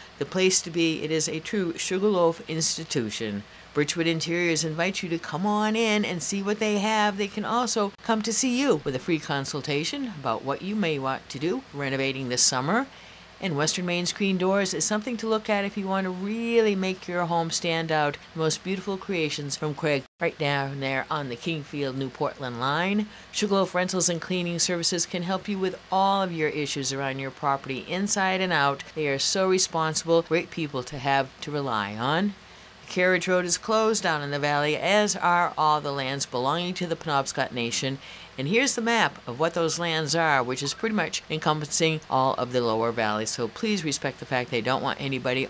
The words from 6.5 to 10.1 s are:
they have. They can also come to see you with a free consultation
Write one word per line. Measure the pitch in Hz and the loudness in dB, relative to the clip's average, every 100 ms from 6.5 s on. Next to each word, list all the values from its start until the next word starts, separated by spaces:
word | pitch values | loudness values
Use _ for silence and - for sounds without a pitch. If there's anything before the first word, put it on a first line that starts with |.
| 208 | 0
they | 214 208 | 2 2
have. | 208 220 208 196 | 2 4 2 2
They | 202 | -4
can | 226 160 | -4 -2
also | 233 240 226 202 - | 0 2 0 0 -2
come | - 220 | -2 0
to | 214 | 0
see | 214 262 240 | 0 2 2
you | 277 160 | 4 2
with | 147 127 | 0 -4
a | |
free | - 160 | 0 -2
consultation | - 143 135 147 143 143 165 285 254 | 0 -2 -2 -4 -2 -2 -2 -4 -6